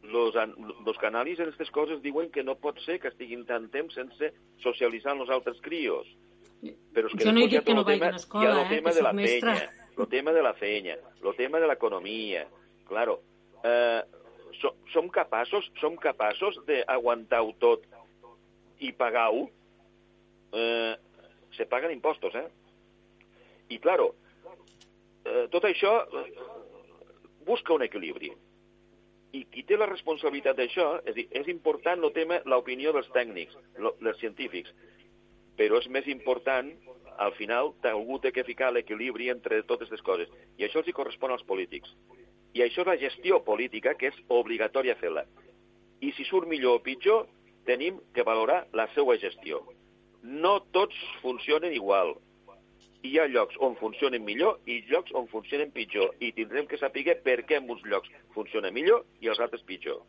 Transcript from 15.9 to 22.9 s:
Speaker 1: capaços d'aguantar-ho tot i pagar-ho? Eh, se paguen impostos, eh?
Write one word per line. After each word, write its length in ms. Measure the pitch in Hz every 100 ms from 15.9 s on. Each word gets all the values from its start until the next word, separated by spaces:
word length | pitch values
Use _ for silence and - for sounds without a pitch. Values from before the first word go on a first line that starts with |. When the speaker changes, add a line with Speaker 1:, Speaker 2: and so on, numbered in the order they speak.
| 170
Speaker 1:
capaços 640 | 156 131 107 104 190 180 -
d'aguantar-ho 840 | 139 - 127 120 117 110 117 110 -
tot 240 | 120 113 - - - _ - - _ _ _ _
i 120 | 135
pagar-ho? 560 | - 120 117 113 113 269 _ _ _ _ _ _ _ _ _ _
Eh, 420 | 107 117 117 113 110 _ - - _ _
se 140 | - 113
paguen 240 | 123 160
impostos, 420 | 139 151 160 95
eh? 120 | 117 160 _ _ _ _